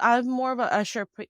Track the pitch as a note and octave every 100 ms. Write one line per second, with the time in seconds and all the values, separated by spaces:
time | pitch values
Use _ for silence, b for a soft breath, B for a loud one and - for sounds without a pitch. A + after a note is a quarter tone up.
0 | A3+ A#3+ B3 B3+ B3+ B3 A#3+ G3+ G#3 A#3
1 | G3+ -